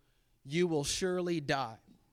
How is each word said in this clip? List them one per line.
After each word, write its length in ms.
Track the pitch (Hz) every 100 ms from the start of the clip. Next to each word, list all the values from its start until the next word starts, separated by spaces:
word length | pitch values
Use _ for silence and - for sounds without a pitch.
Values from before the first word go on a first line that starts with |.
| _ _ _ _
you 240 | 139 160 175
will 160 | 156
surely 560 | 143 - 185 180 175 170
die." 380 | 139 139 120 110 - - _